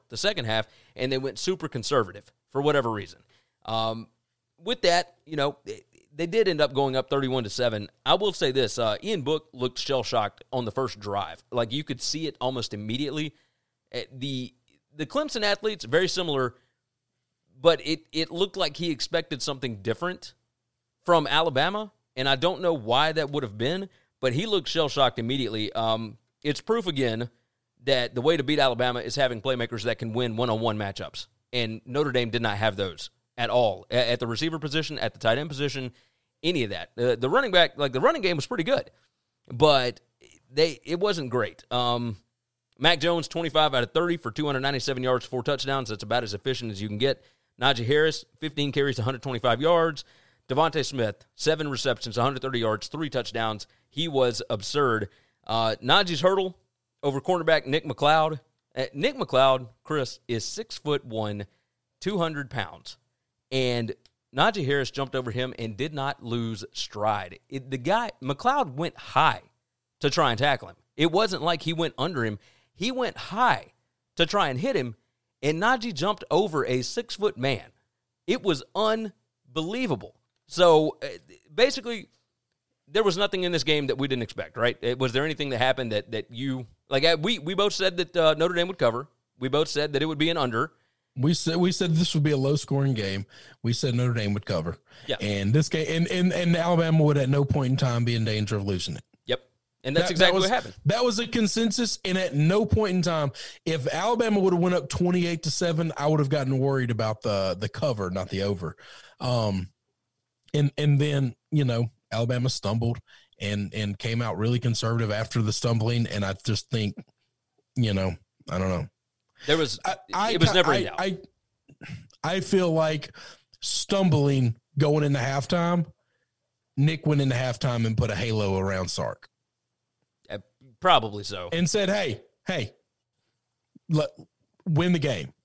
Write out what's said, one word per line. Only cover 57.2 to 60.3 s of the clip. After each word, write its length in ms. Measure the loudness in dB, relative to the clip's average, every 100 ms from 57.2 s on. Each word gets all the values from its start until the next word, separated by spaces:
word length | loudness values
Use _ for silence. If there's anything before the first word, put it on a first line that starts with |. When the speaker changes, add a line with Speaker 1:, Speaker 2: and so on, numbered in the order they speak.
Speaker 1:
cornerback 440 | 0 0 4 2 2
Nick 180 | -2
McCloud. 560 | -2 0 4 4 2 -2 _ _ _ -8
Uh, 80 | -6
Nick 240 | -2 -2 -2
McCloud, 520 | 0 6 6 4 -2 _
Chris, 340 | -6 -4 -4 -8
is 160 | -6